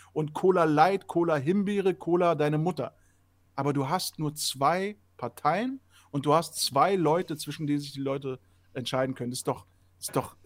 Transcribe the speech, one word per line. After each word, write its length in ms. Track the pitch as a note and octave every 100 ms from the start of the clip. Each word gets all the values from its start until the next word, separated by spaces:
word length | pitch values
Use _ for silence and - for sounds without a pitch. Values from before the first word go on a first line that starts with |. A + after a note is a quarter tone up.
| -
und 220 | D3+ D3+
Cola 300 | - F#3 F#3
Light, 420 | D#3+ D3+ F3 G3 -
Cola 300 | E3+ E3+ D3+
Himbeere, 580 | C#3 G3+ G3 G3+ F#3
Cola 400 | F3+ - F3 F3
deine 240 | D3+ D3+ D3+
Mutter. 360 | E3 E3+ A2+ - _ _ _ _ _
Aber 180 | - C#3
du 160 | C#3+ C3+
hast 300 | F3+ - -
nur 160 | D3+
zwei 640 | D3+ - C3 C#3 F3+ G3 G#3 _ -
Parteien 640 | A#2+ - D3 F3+ B3+ C4+ _ _ _
und 160 | C#3+ D3
du 80 |
hast 220 | D#3 D#3+ -
zwei 400 | - C3+ E3+ G3
Leute, 400 | D3+ E3+ F3+ D3+
zwischen 300 | D3 C#3+ D3
denen 120 | D3
sich 120 | C#3+
die 80 | C#3
Leute 400 | C3+ C#3 C#3 B2+ _ _ _
entscheiden 400 | B2+ B2 C3 C3
können. 160 | B2+ B2
Das 80 | B2+
ist 80 | -
doch, 180 | B2 - _ _ _
das 100 | -
ist 80 | C#3
doch 200 | - -